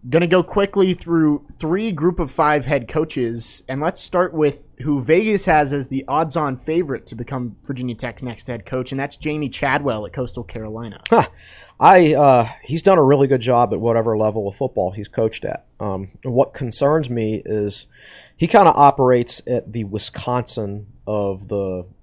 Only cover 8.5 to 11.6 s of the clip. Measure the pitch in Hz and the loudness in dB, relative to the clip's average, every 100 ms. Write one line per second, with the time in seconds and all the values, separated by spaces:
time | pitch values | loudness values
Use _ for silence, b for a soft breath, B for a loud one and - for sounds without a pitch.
8.5 | 117 95 127 127 135 139 - 156 151 147 | -12 -8 -8 -6 -6 -8 -8 -8 -6 -6
9.5 | - 139 139 143 110 104 - 123 - 113 | -4 -2 0 -2 -4 -6 -8 -8 -8 -12
10.5 | 117 110 110 117 - - 226 - b b | -12 -10 -12 -12 -12 2 2 2 b b
11.5 | b | b